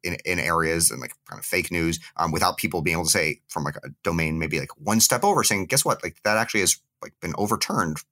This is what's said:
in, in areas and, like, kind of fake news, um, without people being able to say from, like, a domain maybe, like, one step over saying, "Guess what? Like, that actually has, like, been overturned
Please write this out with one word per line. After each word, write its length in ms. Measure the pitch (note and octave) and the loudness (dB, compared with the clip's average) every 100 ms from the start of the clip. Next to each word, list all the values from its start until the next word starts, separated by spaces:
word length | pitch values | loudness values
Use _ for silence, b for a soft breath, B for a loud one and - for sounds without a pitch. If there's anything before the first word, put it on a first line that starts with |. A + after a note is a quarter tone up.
in, 140 | F2+ E2+ | -4 -4
in 140 | - F2+ | -2 0
areas 520 | C#2+ E2 D#2+ E2 E2 | 2 2 2 2 2
and, 120 | B1+ | 0
like, 100 | B1 - - | -10 -14 -18
kind 100 | - | -12
of 60 | |
fake 260 | - F#2 F2 | -2 -2 0
news, 300 | E2+ E2 E2 B - | 0 0 -2 B -2
um, 160 | E2+ | -2
without 240 | F#2 F#2 - | 2 0 0
people 240 | - F2+ | -2 -2
being 160 | D#2 E2 | 0 0
able 80 | |
to 60 | E2 | 2
say 320 | G2 D#2 - _ | 2 0 -4 _
from, 160 | - | -6
like, 120 | D2 C#2+ | -6 -8
a 60 | - - | -14 -6
domain 360 | - E2 D#2+ D#2+ | -2 0 0 -2
maybe, 200 | D#2+ D2+ | -2 -4
like, 120 | C2+ - | -6 -8
one 220 | D2+ A2 | 0 2
step 240 | - B2+ | 4 4
over 200 | G3+ E3+ | 4 4
saying, 220 | A2 G2+ F#2 | 2 0 0
"Guess 180 | C3+ | 0
what? 180 | E3 A#2 | 2 0
Like, 140 | G#2+ - | -4 -4
that 160 | G#2 G#2+ | 0 2
actually 220 | A2 G#2+ | 2 2
has, 180 | F#2 - _ _ | 2 0 _ _
like, 120 | - _ | -20 _
been 140 | F2 - | -8 -2
overturned 640 | G#2 A2 - - E2+ D2+ - | -2 0 0 0 0 -2 -10